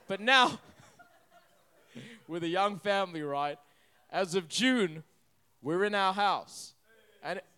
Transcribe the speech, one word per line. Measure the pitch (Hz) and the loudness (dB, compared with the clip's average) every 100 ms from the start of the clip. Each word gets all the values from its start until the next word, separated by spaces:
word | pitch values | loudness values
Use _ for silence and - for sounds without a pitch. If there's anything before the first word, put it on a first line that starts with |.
| - | -8
But | 196 | -4
now, | 220 262 247 226 | 4 6 6 2
<laughs> | - - - - - _ _ - _ _ _ _ _ - - 233 - | -14 -20 -20 -20 -20 _ _ -20 _ _ _ _ _ -20 -20 -20 -10
with | 165 | -6
a | 165 | -2
young | 180 202 196 | 0 0 0
family, | 208 196 185 165 | 0 0 0 -4
right? | 147 143 147 143 _ _ _ _ _ | -4 -2 -4 -6 _ _ _ _ _
As | 170 190 | -4 -2
of | 185 160 | -2 -2
June, | - 254 254 180 156 - _ _ _ _ _ | 0 2 2 0 -4 -16 _ _ _ _ _
we're | 127 175 | -4 0
in | 208 | 2
our | 208 190 | 2 0
house. | 190 202 151 73 - - _ _ _ _ _ | 2 0 0 -6 -16 -18 _ _ _ _ _
And, | 151 185 - | -8 -8 -10